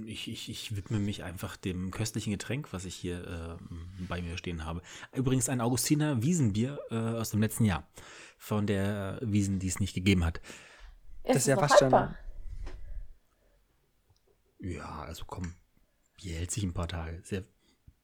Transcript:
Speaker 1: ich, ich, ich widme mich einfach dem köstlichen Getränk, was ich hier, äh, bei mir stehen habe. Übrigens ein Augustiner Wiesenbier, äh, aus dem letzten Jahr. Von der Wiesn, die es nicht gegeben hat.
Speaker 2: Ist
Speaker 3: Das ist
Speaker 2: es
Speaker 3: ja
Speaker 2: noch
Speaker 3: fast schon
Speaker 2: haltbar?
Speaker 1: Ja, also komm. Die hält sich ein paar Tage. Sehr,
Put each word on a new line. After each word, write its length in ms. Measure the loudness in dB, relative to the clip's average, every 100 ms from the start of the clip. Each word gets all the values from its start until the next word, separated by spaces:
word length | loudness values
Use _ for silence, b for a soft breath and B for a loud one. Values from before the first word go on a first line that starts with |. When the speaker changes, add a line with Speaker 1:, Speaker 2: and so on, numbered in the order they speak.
| -6
Speaker 1:
ich, 220 | -8 -8
ich, 200 | -8 -8
ich 260 | -8 -6 -6
widme 220 | -2 0
mich 240 | 0 -2
einfach 340 | -6 -8 -8 -6
dem 340 | -4 -2 -4
köstlichen 380 | -2 -4 -2 -2
Getränk, 400 | -4 -2 -4 -4
was 120 | -8
ich 100 | -8
hier, 640 | -6 -4 -4 -6 -6 -8 -10
äh, 440 | -10 -12 -12 -10 -6
bei 120 | -4
mir 140 | -4 -6
stehen 280 | -6 -6
habe. 180 | -6 -8 B B B
Übrigens 340 | -2 2 2 2
ein 120 | 0
Augustiner 600 | 2 2 2 4 4 2
Wiesenbier, 580 | 4 4 4 4 0 -2 -4
äh, 60 | -2
aus 340 | 0 0 0
dem 100 | 2
letzten 240 | 2 4
Jahr. 220 | 4 4 -2 b b b b b
Von 280 | -2 0 2
der 520 | 2 2 0 -4 -4
Wiesn, 380 | 2 4 4 2
die 80 | 0
es 100 | 0
nicht 140 | 0
gegeben 300 | 2 6 6
hat. 140 | 4 0
Speaker 2:
Ist 60 | b b b b b b -14 -8
Speaker 3:
Das 120 | 2 4
ist 60 |
Speaker 2:
es 40 | 6
Speaker 3:
ja 80 |
Speaker 2:
noch 80 | 4
Speaker 3:
fast 160 | 8 8
schon 140 | 10
Speaker 2:
haltbar? 220 | 6 4 -4 -10 -8 -8 -6 -8 -8 -8 -8 -10 -14 _ _ _ _ _ _ _ _ _ _ _ _ _ _
Speaker 1:
Ja, 440 | -8 -6 -8 -10
also 220 | -10 -10 -8
komm. 280 | -6 -8 -8 _ _ _ _ _ _
Die 80 | -8
hält 200 | -4 -2
sich 140 | -2
ein 80 | -2
paar 140 | -2 -2
Tage. 320 | -4 -6 -8
Sehr, 220 | -6 -6 -6 _ _ _ -20 _